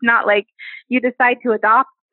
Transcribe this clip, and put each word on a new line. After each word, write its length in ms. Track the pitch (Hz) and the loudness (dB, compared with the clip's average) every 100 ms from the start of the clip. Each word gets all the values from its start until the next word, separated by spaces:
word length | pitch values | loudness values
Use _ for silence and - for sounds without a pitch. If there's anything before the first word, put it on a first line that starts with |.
not 240 | 233 233 - | 0 0 0
like 200 | 208 208 - - - - | -2 -4 -14 -20 -20 -6
you 140 | 247 | -2
decide 340 | 247 247 247 247 | -2 0 -2 0
to 80 | 254 | -4
adopt 380 | 214 208 233 269 _ _ | -2 2 2 0 _ _